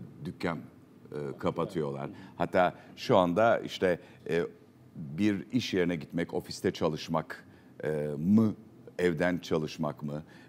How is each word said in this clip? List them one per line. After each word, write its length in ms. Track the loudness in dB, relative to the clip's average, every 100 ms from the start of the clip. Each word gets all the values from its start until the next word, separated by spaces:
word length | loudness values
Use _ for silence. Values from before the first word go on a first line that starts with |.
| -12 -12
dükkan, 340 | -12 -6 -4 -4
e, 800 | -10 -20 -20 -20 -12 -8 -8 -4
kapatıyorlar. 720 | -2 -2 -4 -2 -4 -6 -10 -12 -18 -4
Hatta 380 | 0 4 4 2 -14 -12
şu 200 | 4 6
anda 420 | 6 6 4 4
işte, 420 | 0 0 0 0 -4 -16 -2
e, 140 | -2 -2 -8 -20 -20 -20 -14
bir 500 | -10 0 2 2 -2
iş 220 | -4 0
yerine 220 | 0 2 0
gitmek, 380 | -4 -4 -4
ofiste 360 | -4 -8 -4 -4
çalışmak, 720 | 0 -2 -2 -2 -4 -4 -12 -16 -20 -20 -6
e, 240 | -4 -2 -2 -2
mı, 360 | 4 6 4 0 -12 -20 -16 0
evden 400 | 0 2 0 0
çalışmak 640 | 0 -2 -2 -4 -6 -4
mı? 200 | -8 -8 -10 -20